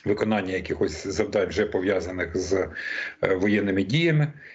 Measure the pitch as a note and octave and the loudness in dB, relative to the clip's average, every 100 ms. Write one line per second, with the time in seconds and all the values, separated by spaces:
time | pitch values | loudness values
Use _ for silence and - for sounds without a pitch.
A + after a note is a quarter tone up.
0 | G2+ G#2 G#2+ G#2+ F#2 F#2 F2+ - G2 D#2+ | -2 0 2 0 0 -4 -2 -2 -2 -2
1 | G2 F#2 G#2 G#2+ F#2 F2 G2+ G2+ F#2 F#2+ | -4 -2 0 0 0 0 0 0 0 0
2 | E2+ F2+ E2+ F#2 F2 F#2+ F2+ - - - | -2 -4 -4 -4 0 0 -2 -6 -8 -6
3 | - - F#2+ F#2+ G#2 G#2 G2+ G2 F#2+ C#3 | -8 -2 0 2 2 2 2 0 2 2
4 | E3+ D3+ D3 - - | 4 4 2 -2 -18